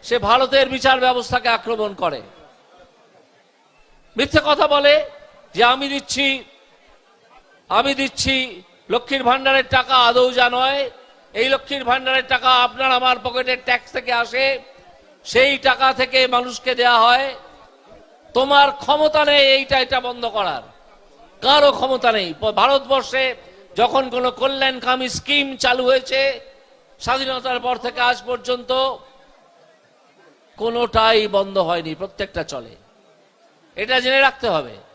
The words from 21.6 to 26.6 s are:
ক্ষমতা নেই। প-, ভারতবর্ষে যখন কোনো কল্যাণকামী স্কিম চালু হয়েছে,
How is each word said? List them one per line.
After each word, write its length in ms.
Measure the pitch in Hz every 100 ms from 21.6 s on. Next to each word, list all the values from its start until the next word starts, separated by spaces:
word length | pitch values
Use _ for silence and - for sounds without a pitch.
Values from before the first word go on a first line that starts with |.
| 285
ক্ষমতা 380 | - 254 262 247
নেই। 160 | 220 180 156
প-, 120 | 214
ভারতবর্ষে 720 | 208 233 277 269 269 262 262 262 247 - - - -
যখন 340 | 240 269 262
কোনো 180 | 240 247
কল্যাণকামী 800 | 247 262 269 269 254 240 254 254
স্কিম 380 | - - 294 277 262
চালু 280 | 254 247
হয়েছে, 360 | 247 262 254 254 277 247 - -